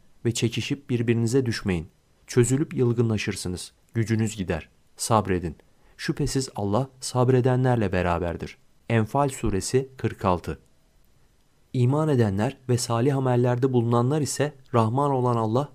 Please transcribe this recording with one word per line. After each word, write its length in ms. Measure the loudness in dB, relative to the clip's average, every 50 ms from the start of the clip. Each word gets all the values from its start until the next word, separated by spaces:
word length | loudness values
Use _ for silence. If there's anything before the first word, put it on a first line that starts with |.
| _ -20 -14 _ -4
ve 60 | -4
çekişip 580 | -2 0 -2 -2 -2 -2 -6 -6 -6 -6 -6 -4
birbirinize 560 | -2 -2 0 0 0 2 2 2 2 2 2
düşmeyin. 420 | 2 -2 -2 -2 -2 -2 -2 -2 -6 _ _ _ _ _ _ _ -2
Çözülüp 460 | 2 2 4 4 2 0 -2 -2 -2
yılgınlaşırsınız. 1000 | -2 0 0 2 2 0 0 0 -2 -2 -4 -6 -6 -6 -8 -8 -8 -10 -14 _ _ _ _ -4
Gücünüz 440 | -4 -2 0 0 0 0 -2 -2 -6
gider. 320 | -4 -4 -4 -6 -6 -10 _ _ _ _ _ -8
Sabredin. 580 | -2 2 2 2 2 2 0 -2 -2 -4 -8 -10 -16 _ _ _ _ _ _ -12
Şüphesiz 520 | -6 -6 -4 -2 -2 -2 -2 -2 -4 -4 -6
Allah 340 | -6 -2 0 0 0 0 -2 _ -14
sabredenlerle 920 | -10 -4 0 2 4 4 4 4 4 4 2 2 2 2 2 2 0 0
beraberdir. 680 | 0 0 2 2 0 0 0 -2 -4 -6 -8 -12 -14 -16 _ _ _ _ _ -2
Enfal 400 | 0 0 0 0 0 0 0 0
suresi 600 | -2 -4 -4 -2 -2 -2 -2 0 0 0 0 -2 -8 -6
kırk 280 | -6 -6 -4 -2 0
altı. 340 | 0 0 0 -2 -6 -10 -10 _ _ _ _ _ _ _ _ _ _ _ _ _ _ _ _ _ _ _ _ _ _ -2
İman 360 | 0 2 2 2 2 2 2
edenler 480 | 2 2 2 2 2 0 -2 -2 -4 -6 -4 -2
ve 80 | -2 -2
salih 400 | 0 -2 -2 0 2 2 2 0
amellerde 560 | 0 0 2 2 2 2 0 0 0 2 2
bulunanlar 480 | 2 2 2 2 2 2 2 0 0
ise 320 | -2 -2 -2 -2 -2 -4 -4 -10 -10 -2 0
Rahman 380 | 2 2 2 2 0 0 0
olan 240 | 0 0 0 0 0
Allah 340 | 0 0 0 0 0 -2 -4 -8